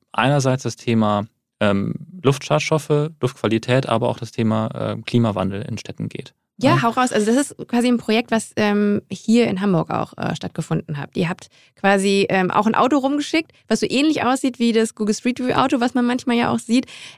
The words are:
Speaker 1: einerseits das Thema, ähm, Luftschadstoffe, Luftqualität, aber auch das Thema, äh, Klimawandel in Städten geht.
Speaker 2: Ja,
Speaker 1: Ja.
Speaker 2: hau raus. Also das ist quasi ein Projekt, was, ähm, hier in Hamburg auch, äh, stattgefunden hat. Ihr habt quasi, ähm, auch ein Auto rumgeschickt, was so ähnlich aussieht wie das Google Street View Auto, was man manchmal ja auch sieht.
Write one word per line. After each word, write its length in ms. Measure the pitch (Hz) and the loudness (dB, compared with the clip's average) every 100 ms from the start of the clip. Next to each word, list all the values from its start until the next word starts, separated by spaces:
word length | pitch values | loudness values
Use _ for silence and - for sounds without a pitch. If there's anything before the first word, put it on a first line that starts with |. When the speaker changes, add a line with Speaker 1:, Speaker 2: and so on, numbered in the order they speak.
| _ | _
Speaker 1:
einerseits 520 | - 123 143 131 131 | 0 2 2 2 0
das 120 | 120 - | -4 -6
Thema, 500 | - 113 107 104 104 _ _ _ | 0 2 2 0 -4 _ _ _
ähm, 340 | 104 98 107 - - 185 | 0 2 -2 -6 -12 -2
Luftschadstoffe, 880 | 135 139 - 151 - 156 - 147 151 165 | 0 0 0 -2 0 -2 0 0 0 -4
Luftqualität, 640 | 131 - 110 113 117 127 - | -6 -2 -2 -2 2 0 2
aber 220 | 113 123 | 0 0
auch 80 | 113 | -4
das 140 | 117 | -8
Thema, 360 | - 113 110 110 | -2 0 0 -2
äh, 340 | 120 107 110 - | -4 -6 -6 -2
Klimawandel 560 | 120 113 98 95 98 | 2 2 0 -2 -4
in 140 | - 107 | -8 -10
Städten 320 | - - 110 | -12 -8 -8
geht. 240 | - - _ _ - | -8 -16 _ _ 0
Speaker 2:
Ja, 180 | 254 - | 2 4
Speaker 1:
Ja. 60 | |
Speaker 2:
hau 60 | 240 | 2
raus. 200 | 226 247 | 0 0
Also 140 | 220 214 | 2 2
das 100 | 247 285 | 2 0
ist 160 | - - | -8 -4
quasi 200 | 240 254 | 0 2
ein 100 | 233 | 0
Projekt, 320 | - 220 233 | 2 -2 0
was, 240 | 226 - - | -4 -2 -2
ähm, 440 | 208 208 208 208 - | 0 2 2 0 -4
hier 380 | - - 233 226 | -8 2 2 2
in 120 | 185 | 0
Hamburg 300 | 202 170 160 | 0 0 0
auch, 240 | 113 - - | -4 -4 -6
äh, 180 | - 175 | -6 -6
stattgefunden 600 | 170 - - 160 - 143 | -8 -10 -4 -4 -4 -10
hat. 200 | 143 - | -8 -4
Ihr 100 | 170 | -4
habt 200 | 180 - _ _ _ | -4 -14 _ _ _
quasi, 520 | 196 196 196 196 190 | 2 2 2 2 2
ähm, 220 | 190 185 | 0 2
auch 160 | - 214 | 2 2
ein 80 | - | 2
Auto 220 | 247 294 | 2 2
rumgeschickt, 520 | 269 294 285 320 320 _ _ | 0 -2 -2 -4 -4 _ _
was 120 | 220 | -2
so 80 | 220 | 0
ähnlich 340 | 247 311 294 | 2 2 2
aussieht 360 | 233 262 262 247 | 0 0 -2 0
wie 120 | 233 | 2
das 220 | 226 220 | 2 0
Google 220 | - 208 214 | -2 -2 0
Street 240 | 240 254 | -2 -2
View 140 | 254 | -2
Auto, 260 | - 262 269 | 2 2 2
was 160 | 247 254 | 0 0
man 100 | 240 | 0
manchmal 320 | 247 - 240 | -2 -2 0
ja 160 | 233 | 0
auch 60 | 233 | -2
sieht. 260 | - 240 254 - - | 0 -2 -2 -16 -20